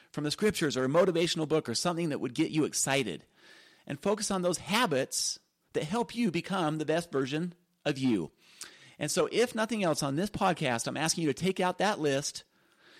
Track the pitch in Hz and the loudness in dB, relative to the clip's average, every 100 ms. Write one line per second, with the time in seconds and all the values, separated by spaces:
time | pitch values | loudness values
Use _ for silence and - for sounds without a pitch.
0 | _ - 147 - 214 - 151 123 131 160 | _ -4 -4 0 0 2 0 2 4 4
1 | 190 165 170 165 143 156 123 113 180 165 | 4 4 0 0 2 0 0 -2 -2 -2
2 | 170 120 127 120 165 156 117 - 143 139 | -2 -2 -4 -2 0 2 0 0 2 2
3 | 107 73 - _ - - - _ - 139 | 2 -4 -10 _ -20 -20 -20 _ -10 -4
4 | 196 214 208 190 175 165 147 214 233 135 | -2 -2 -2 -2 0 -2 0 2 2 0
5 | 135 - - - _ _ _ 135 147 233 | 0 -2 -4 -6 _ _ _ -6 -2 -2
6 | 226 226 226 165 - 190 156 156 151 165 | -2 0 0 0 -2 -2 0 0 0 -2
7 | 170 139 131 151 175 - _ _ 147 135 | 0 -2 0 -2 -4 -8 _ _ -4 0
8 | 131 104 76 _ - - - - - - | 2 2 0 _ -20 -18 -18 -18 -20 -8
9 | 151 185 156 175 240 220 220 220 180 143 | -2 0 0 2 0 0 -2 0 2 2
10 | 143 139 208 - 190 160 139 117 139 123 | 0 0 -2 0 0 2 0 0 -2 -2
11 | 160 - 151 127 190 190 180 - 202 202 | -2 0 0 0 -2 0 0 2 0 2
12 | 147 135 - - - _ _ _ - | 0 0 -2 -10 -18 _ _ _ -20